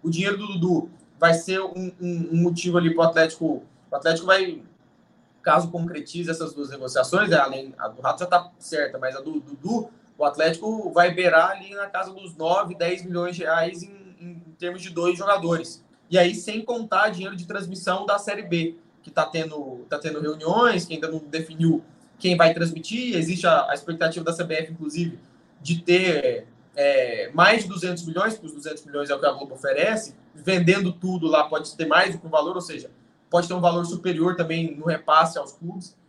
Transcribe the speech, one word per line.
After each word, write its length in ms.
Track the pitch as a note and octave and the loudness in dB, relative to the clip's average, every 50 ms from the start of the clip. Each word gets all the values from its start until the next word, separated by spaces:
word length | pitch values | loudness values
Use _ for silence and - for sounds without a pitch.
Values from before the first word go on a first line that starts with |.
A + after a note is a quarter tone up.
| - | -2
O 60 | E3 | -2
dinheiro 300 | E3 D#3+ F#3+ G3+ G3+ G3+ | -2 0 0 -2 -2 -4
do 80 | G#3 | -6
Dudu 440 | G#3 G3 F3 E3 F#3 F3 D#3 - - - - _ _ _ _ | -6 -4 -2 2 2 2 2 0 -4 -12 -20 _ _ _ _
vai 140 | E3 E3+ E3 | 4 4 4
ser 260 | E3 - - F#3+ F#3+ | 4 2 -2 -2 -2
um, 320 | F#3+ F#3 F3+ F#3 F#3 F3+ F3 - | -2 -4 -6 -8 -8 -8 -8 -6
um, 300 | F3+ F3 F3 E3+ E3 - E3 | -6 -4 -4 -4 -4 0 2
um 100 | E3 E3+ | 4 4
motivo 360 | F3 E3+ E3+ - F3+ E3+ F3 | 4 2 0 -2 2 2 4
ali 140 | E3+ E3 E3 | 4 4 4
pro 100 | E3 E3 | 4 4
Atlético. 600 | E3 E3 D#3+ D#3+ D#3+ - - E3 D#3+ - - - - _ _ _ _ | 4 6 4 4 2 2 -4 -4 -2 -2 -4 -8 -16 _ _ _ _
O 40 | - | -8
Atlético 320 | - C3+ D#3+ E3 E3 F3 | -2 0 0 0 0 4
vai, 340 | F#3 F#3+ G3 F#3+ F3+ D#3+ - - - _ _ _ _ _ _ _ _ _ _ _ _ _ _ | 4 4 4 4 -2 -4 -10 -14 -20 _ _ _ _ _ _ _ _ _ _ _ _ _ _
caso 300 | _ E3+ D3+ D#3+ E3+ E3+ | _ 4 4 4 2 0
concretize 580 | - F3 E3 E3+ E3+ D3+ - - - E3+ F3 E3 | -4 -4 -6 -4 -6 -8 -12 -10 -8 -8 -6 -4
essas 240 | D#3+ D#3+ E3 D3+ - | -4 -6 -6 -8 -8
duas 180 | C#3+ C#3+ C3+ | -10 -10 -10
negociações, 580 | C3 B2+ C3 B2+ B2+ C3+ B2+ - - F#3+ G#3 F#3 | -10 -12 -10 -4 0 0 0 2 2 2 4 4
né, 80 | E3 | 4
além 360 | D3+ C#3 C3+ C3 C3+ C3+ C3+ C3 - | 4 4 2 -2 -8 -10 -12 -12 -10
a 80 | - | -10
do 160 | A2 A2 - B2+ | -10 -10 -4 -4
Rato 180 | C3+ - - | -4 -2 -2
já 60 | F3+ | 0
tá 240 | F3 F3 F3 F3 - _ _ | 4 4 2 2 2 _ _
certa, 400 | - - D#3+ D3+ C#3+ C3+ - C3 | -14 -6 -2 -2 -2 -2 -4 -6
mas 160 | C3 C3 C3 | -6 -6 -6
a 60 | C#3 | -6
do 180 | C3+ D#3 D#3 D3+ | -10 -6 -8 -8
Dudu, 500 | C3+ - C#3+ - C#3 F#3+ A#3 A3+ - - - _ _ _ _ _ | -8 -8 -16 -10 -4 -2 -2 -2 -2 -6 -14 _ _ _ _ _
o 60 | D3 | 0
Atlético 680 | C#3+ C#3 C#3+ D#3 E3 E3 E3 G#3 G#3+ A3 A3 G#3+ F3+ | 0 2 2 2 2 2 0 -4 -6 -6 -4 -6 0
vai 240 | D#3 E3+ F3 F3+ E3+ | 4 4 4 4 4
beirar 360 | F3 F#3 F3 D#3+ D#3+ E3+ - | 2 2 6 6 6 6 4
ali 240 | - F#3+ F#3 G3 G3+ | 0 -4 -10 -14 -10
na 120 | G3+ G3 | -8 -8
casa 260 | G3 - F#3 F#3+ F#3 F#3+ | -6 -6 -6 -8 -8 -10
dos 220 | F#3+ G3 F3+ E3 | -16 -18 -18 -12
nove, 380 | D#3 D#3+ E3 F3 G3 G3+ F3 F3 | -4 0 2 2 2 0 -2 -4
dez 300 | - E3+ E3+ F3+ F3+ F3+ | -4 -2 -2 -2 -4 -6
milhões 320 | F#3 F3 F3 F3 F3+ F3 | -6 -4 -4 -4 -4 -6
de 60 | F3 E3+ | -6 -2
reais 420 | D#3 D#3+ E3+ E3 F3 - F3 F3+ | 0 0 2 0 -2 -4 -10 -16
em, 80 | G3+ G3+ - - - - _ | -18 -20 -20 -20 -20 -20 _
em 220 | F3 F3 F3 E3 - D#3+ D#3+ _ | -18 -16 -16 -18 -20 -20 -16 _
termos 240 | F3 F3 F3 F3+ E3+ | -8 -8 -8 -8 -14
de 80 | F#3 | -10
dois 260 | E3+ E3 E3+ F3 F3 | -6 0 0 0 0
jogadores. 680 | F3 G3 G3 G3+ F#3+ E3 E3+ E3+ E3 E3 - - - _ _ _ _ _ _ | 0 2 2 2 2 4 0 0 0 -2 -8 -14 -18 _ _ _ _ _ _
E 80 | E3+ F#3 | 6 6
aí, 160 | F3 F3+ - | 6 6 4
sem 300 | F3 - - G#3 A3 G#3+ | -2 -8 -8 -8 -8 -6
contar 460 | - A#3+ A#3+ A3 - - F3+ G#3 G#3+ | -4 -6 -6 -2 0 2 2 2 2
dinheiro 260 | F#3 F3 F#3+ G3 G3 | 0 -4 -10 -10 -10
de 100 | F3+ F3 | -10 -10
transmissão 580 | - G3 G3 F#3 E3+ F#3+ F3+ - - F3+ F#3+ G3+ | -8 -8 -8 -8 -8 -12 -6 -2 -2 -2 -2 0
da 140 | - G3+ G3+ | 0 0 0
Série 240 | - G3+ G3+ G#3+ G#3+ | 0 -4 -6 -6 -4
B, 340 | F3 E3+ E3+ E3 E3 E3 - _ _ _ _ | -2 -2 -2 -2 -2 -6 -10 _ _ _ _
que 100 | _ - | _ -4
tá 140 | - E3+ D#3 | -2 0 0
tendo, 640 | - - E3 D#3+ D#3+ D3+ D3+ C#3+ C3+ B2+ A#2+ B2 - | 0 -2 -4 -4 -4 -8 -10 -10 -10 -12 -14 -10 -8
tá 120 | D3+ D3 | -8 -6
tendo 200 | - D#3 D3 D3+ | -6 -6 -6 -4
reuniões, 640 | D3+ D3+ D#3 D#3+ D#3 E3 F#3+ A3 A#3+ A3+ G3+ F3 E3+ | -4 -4 -6 -4 -2 2 4 4 4 4 4 2 -2
que 100 | - E3 | -4 -8
ainda 140 | D3+ D#3 D#3+ | -6 -6 -6
não 120 | D#3+ D#3+ | -6 -6
definiu 640 | D3+ - - D#3+ D#3+ - D#3+ D#3+ E3 E3 D3+ - - - - _ _ _ _ _ | -8 -6 -8 -8 -8 -8 -4 0 2 4 4 2 0 -10 -20 _ _ _ _ _
quem 180 | - F3+ F3+ | 0 0 4
vai 160 | E3+ E3+ E3 E3 | 6 6 4 6
transmitir. 640 | E3+ E3+ E3 E3 D#3+ D#3+ - G#3+ A#3+ B3+ B3 G#3+ | 2 -2 -4 -4 -8 -10 -8 -8 -6 -4 -2 -2
Existe 300 | E3+ E3 D#3+ F#3 F3 F3 | -2 -2 -2 -2 0 4
a, 240 | F3 D#3+ D3 C#3 - | 4 4 4 4 0
a 40 | D3+ | -4
expectativa 500 | C#3+ - - E3 E3 E3 E3 D#3+ F3 E3 | -6 -6 -8 -4 -2 -2 -2 -2 -2 -4
da 80 | D#3+ E3 | -4 -4
C 100 | E3 F3 | -4 -4
B 120 | E3 D#3+ | -4 -4
F, 180 | D#3 E3 D#3+ E3 | -4 -4 -6 -10
inclusive, 480 | - D#3+ D3 - E3 F3 E3 E3+ - - _ _ _ _ _ _ _ | -10 -10 -8 -4 -4 -4 -4 -4 -10 -18 _ _ _ _ _ _ _
de 200 | C#3 C#3+ E3+ E3+ E3+ | -4 -4 -4 -2 2
ter, 680 | - F3 F#3 F#3 F#3 E3 D3 C3 B2+ A#2+ A2 - - _ _ _ _ _ | 4 4 4 4 2 0 2 0 0 -2 -2 -8 -14 _ _ _ _ _
é, 560 | C#3+ C#3+ C#3+ C#3 C3 B2+ A#2+ A#2 G#2+ G#2 A#2 C3+ | 0 2 4 4 4 2 2 -2 -6 -6 -4 4
mais 300 | D#3+ F3 G3+ A3+ A3+ G3 | 6 6 6 6 4 0
de 60 | F3+ | -4
duzentos 360 | G3 F3 E3 F3+ F3+ E3+ E3+ | -8 -6 -6 -6 -6 -6 -8
milhões, 300 | D#3+ D#3+ F3+ G3+ A3 A3 | -6 -2 -2 -2 -2 -2
porque 120 | - - | -6 -12
os 80 | D#3 D3 | -16 -16
duzentos 300 | C#3+ C#3 D#3 D3+ D3 - | -12 -10 -10 -12 -12 -14
milhões 240 | D3+ C#3+ C#3+ C#3+ C#3+ | -8 -6 -6 -2 -2
é 60 | C#3+ | -2
o 60 | C3+ | 2
que 60 | D3 | 2
a 60 | C#3+ C3+ | 0 0
Globo 220 | C3+ C#3+ C3+ C3 | 0 -8 -14 -14
oferece, 680 | - - C#3 C3+ C#3+ E3+ G#3+ A3 G3 - - - - _ _ _ | -6 -2 -2 0 2 2 2 2 -2 -4 -10 -16 -20 _ _ _
vendendo 580 | D#3 - F#3+ F#3+ F3+ F3 E3 F#3+ G3+ G3 F3+ F3+ | -8 -2 0 2 4 6 4 4 4 2 -2 -4
tudo 340 | - - F#3 F#3 F3+ D#3+ | -4 -6 -4 -4 -2 0
lá 180 | D#3 D#3 D3+ D3 | 2 4 4 4
pode 320 | - D#3 D3+ D3 - - | 2 -2 -4 -4 -6 -6
ter 80 | - D#3+ | -6 -2
mais 300 | D3+ D3+ - - F#3+ F3+ | 2 4 4 4 4 0
do 60 | E3 | -8
que 60 | - | -10
um 40 | D#3+ | 0
valor, 240 | D#3+ D3+ D3 E3 F#3+ | 0 0 0 2 -4
ou 80 | F#3 E3+ | -6 -8
seja, 280 | - D#3 C#3+ C3+ - - _ _ _ _ _ _ _ | -10 -12 -14 -14 -18 -20 _ _ _ _ _ _ _
pode 180 | - E3+ E3+ | 0 0 2
ter 60 | E3+ F#3 | 2 -4
um 80 | F3+ | 2
valor 240 | F3 F3 E3+ F3 E3+ | 4 4 4 4 -2
superior 500 | E3+ F3+ E3+ - F#3 E3+ D#3 E3 F3+ F3+ | -4 -6 -4 -2 -2 0 2 2 0 2
também 400 | F3 E3+ D#3+ E3 E3+ E3 D#3+ D3 | 0 -2 -2 -2 -2 -2 -4 -6
no 120 | D3 D#3 | -6 -4
repasse 500 | E3+ D#3+ D3+ - - D3+ D#3 E3 E3 - | -4 -4 -2 2 4 6 6 6 4 0
aos 160 | E3 C#3 - - | -6 -8 -8 -12
clubes. 420 | _ E3+ E3+ E3 F3+ F3+ - _ _ _ | _ -12 -10 -10 -10 -14 -16 _ _ _